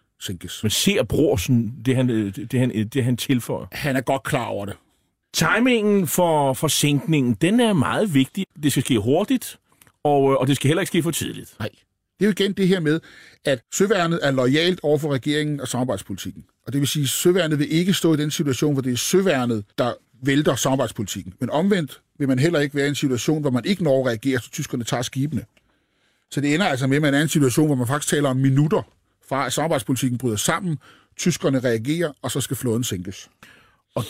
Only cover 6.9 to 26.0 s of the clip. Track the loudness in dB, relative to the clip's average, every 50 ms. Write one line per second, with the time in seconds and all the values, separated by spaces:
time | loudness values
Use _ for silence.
6.9 | 2 2 2 2 2 2 4 2 2 2 2 2 4 4 4 4 4 2 2 2
7.9 | 0 0 0 2 2 2 2 2 -2 -8 -8 -8 _ -2 -2 0 0 0 0 2
8.9 | 0 0 2 2 2 2 2 0 -2 -4 -4 -10 -16 -18 _ _ _ _ _ _
9.9 | _ _ _ 2 2 4 4 4 4 2 2 2 0 2 2 2 2 2 0 0
10.9 | 0 0 0 0 -4 -4 -6 -6 -8 -10 -14 -16 -12 _ -10 -10 -10 _ _ _
11.9 | _ _ _ _ _ _ 0 0 2 2 0 -2 0 0 2 2 2 2 2 0
12.9 | 0 -2 -4 -10 -20 -20 -20 -20 -20 _ _ -2 -2 -2 -4 _ -2 0 2 2
13.9 | 2 2 2 0 0 0 0 0 0 2 2 2 2 2 2 0 0 -2 0 0
14.9 | 0 0 0 -2 -4 -2 -2 -2 -2 -2 -2 -2 -4 -6 -6 -6 -4 -4 -2 -2
15.9 | -4 -6 -6 -10 -12 -10 -10 -12 -12 -14 -20 _ _ _ _ -4 -2 0 0 0
16.9 | 0 -2 -2 -2 -2 2 2 2 4 4 2 0 0 -2 0 0 0 0 2 2
17.9 | 0 2 2 2 2 2 0 -2 -2 -2 -2 -2 0 0 0 0 0 0 0 -2
18.9 | -2 -2 -2 2 2 2 4 2 2 2 0 -2 -2 -4 -4 -8 _ -2 -2 -2
19.9 | -2 -6 _ _ _ _ -2 0 2 2 2 2 0 0 0 0 0 0 0 -2
20.9 | -2 -6 -8 -6 -6 -10 -10 -12 -10 _ -8 -4 -2 0 2 2 2 2 0 -4
21.9 | -8 -16 _ _ _ -4 -2 0 2 2 2 2 2 2 0 0 0 -2 0 0
22.9 | 0 0 0 0 0 0 0 0 0 0 0 0 0 0 0 -2 -2 0 2 2
23.9 | 2 2 2 0 -2 -2 -2 -2 -2 -2 -4 -6 -10 -10 -8 -6 -6 -6 -4 -2
24.9 | -2 -2 -2 -4 -4 -4 -4 -2 -4 -6 -6 -8 _ _ _ _ _ _ _ _
25.9 | _ _